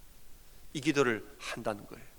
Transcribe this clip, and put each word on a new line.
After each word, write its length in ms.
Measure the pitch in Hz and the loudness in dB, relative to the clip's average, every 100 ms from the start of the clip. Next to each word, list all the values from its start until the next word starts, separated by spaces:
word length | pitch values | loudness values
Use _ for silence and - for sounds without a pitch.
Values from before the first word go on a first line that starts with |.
| - - - - - - - | -16 -14 -12 -12 -14 -16 -8
이 80 | 156 | -2
기도를 440 | 135 143 123 107 - - | 4 8 8 6 -2 -10
한다는 460 | - - 113 101 - | -6 -4 -2 -4 -6
거예요. 180 | - - | -14 -14